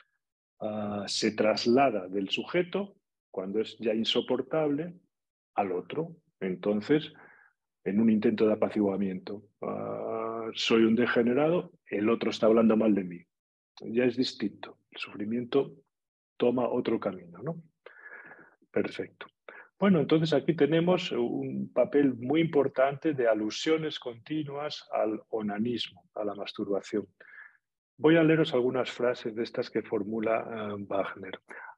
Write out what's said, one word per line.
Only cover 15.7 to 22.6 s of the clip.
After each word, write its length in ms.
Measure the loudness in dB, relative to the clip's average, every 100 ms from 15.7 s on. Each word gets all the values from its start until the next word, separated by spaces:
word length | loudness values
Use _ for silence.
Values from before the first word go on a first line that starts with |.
| -6 _ _ _ _ _ -2
toma 300 | 0 2 0
otro 320 | -2 -2 -2
camino, 420 | -2 -6 -14 -12
¿no? 220 | -10 -10 -14 _ -20 -20 -20 -20 -20 -20 -20 _ _
Perfecto. 560 | -4 -4 -6 -12 -12 -20 _ -20 -20 -18 0
Bueno, 200 | 4 4
entonces 340 | 4 2 4
aquí 220 | 0 0 2
tenemos 560 | 4 4 2 2 0
un 600 | -2 -2 -2 -6 -6 -4
papel 400 | 0 2 4 2
muy 280 | 2 0 0
importante 720 | 2 2